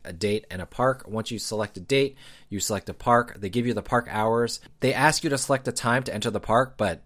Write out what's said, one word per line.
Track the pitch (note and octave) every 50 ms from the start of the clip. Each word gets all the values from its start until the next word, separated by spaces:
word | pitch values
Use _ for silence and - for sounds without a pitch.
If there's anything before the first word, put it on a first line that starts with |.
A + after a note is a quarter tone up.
| -
a | - F2
date | D#2+ G#2 G#2 G#2 G#2+ - -
and | - F#2 F2
a |
park. | - - - B2 C3 C3 C3 -
Once | - G#2+ A2+ A2 -
you | A#2+ G#2
select | - - A2 G#2+ G#2+ G2+ -
a | G2
date, | F2 - C3+ C3+ C#3+ C3+ C3+ - - - - - - -
you | G#2 G2
select | - - G#2+ G2 - -
a | F#2
park. | - - B2 A#2+ A#2+ A#2 A#2+ - F#2+
They | G2+ F#2+
give | F2+ A#2+ A#2+
you | B2 A2+
the | G#2 -
park | - C3 A#2+ A#2 -
hours. | - G#2+ G#2+ A2+ A2+ A#2 A#2+ A2+ - - - - - _
They | - B2+ -
ask | B2 C#3 D#3 D3+ - -
you | D#3+
to | C#3
select | C3+ - - C#3 B2+ C3 B2+
a | A#2
time | - - A#2 B2 C3 C3
to | - -
enter | G#2+ G#2+ A#2
the | G#2 G2+
park, | - - A2 A#2+ C3 - - -
but | G#2+ F#2+ E2 D2 -